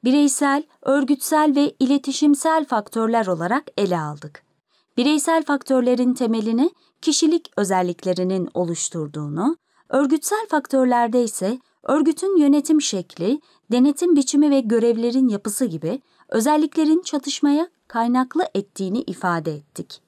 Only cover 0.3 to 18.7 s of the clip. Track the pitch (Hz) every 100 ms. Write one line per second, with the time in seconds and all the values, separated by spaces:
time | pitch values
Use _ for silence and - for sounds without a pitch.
0.3 | - 285 277 311 _ - 277 262 285 -
1.3 | 311 302 277 285 - 262 277 277 262 302
2.3 | 285 320 320 294 233 208 226 226 226 190
3.3 | 175 175 254 - - 202 175 151 147 151
4.3 | - _ _ _ _ _ - 247 302 311
5.3 | 330 320 285 - 262 247 247 247 247 240
6.3 | 226 214 233 311 _ _ _ - 294 320
7.3 | 330 - - 196 190 180 180 185 180 180
8.3 | 190 175 - 175 170 - 170 151 147 147
9.3 | 151 233 339 _ _ _ 262 285 302 -
10.3 | 427 440 302 277 269 254 240 240 240 233
11.3 | - 190 254 _ _ - 285 294 311 381
12.3 | 381 285 294 285 311 285 196 180 - 180
13.3 | 294 _ _ _ 247 269 285 359 302 262
14.3 | 285 294 277 226 233 233 226 233 254 262
15.3 | 202 214 - 247 160 156 254 _ _ _
16.3 | 220 226 302 302 330 311 320 370 294 285
17.3 | - 294 294 349 _ _ 240 233 247 254
18.3 | 302 - 196 202